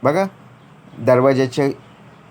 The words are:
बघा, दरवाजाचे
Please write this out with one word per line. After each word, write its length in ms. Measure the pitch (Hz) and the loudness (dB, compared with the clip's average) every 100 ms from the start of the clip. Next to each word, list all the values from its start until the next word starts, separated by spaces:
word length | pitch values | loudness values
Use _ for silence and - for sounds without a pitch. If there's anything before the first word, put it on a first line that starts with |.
बघा, 220 | 131 160 196 - - - - - - - | 0 -2 -4 -8 -20 -20 -20 -20 -20 -8
दरवाजाचे 720 | 117 123 131 131 131 120 139 135 - - - - - | 0 2 2 0 -2 -2 -4 -4 -16 -20 -20 -20 -20